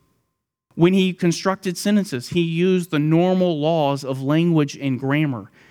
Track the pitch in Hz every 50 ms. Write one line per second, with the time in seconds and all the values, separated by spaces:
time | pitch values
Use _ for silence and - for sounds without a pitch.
0 | _ _ _ _ _ _ _ _ _ _ _ _ _ _ _ - 165 180 190 196
1 | 190 185 170 - 185 170 165 - - 196 190 190 - 185 175 - - 202 208 208
2 | 190 - 139 123 120 - - 170 170 165 165 165 180 190 185 180 165 - 160 147
3 | 147 156 160 165 180 185 185 185 180 175 165 143 147 156 170 160 147 139 139 139
4 | 147 131 135 131 135 139 151 160 170 175 165 156 147 143 - 135 139 135 131 113
5 | 135 135 139 151 156 143 127 107 98 - _ _ - -